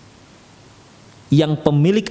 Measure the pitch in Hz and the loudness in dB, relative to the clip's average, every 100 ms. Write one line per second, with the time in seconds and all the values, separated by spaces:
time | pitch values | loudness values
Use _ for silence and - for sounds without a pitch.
0 | - - - - - - - - - - | -20 -20 -20 -20 -20 -20 -20 -20 -20 -20
1 | - - - 143 151 147 156 147 165 214 | -20 -20 -2 0 0 -2 0 2 2 0
2 | 202 | -4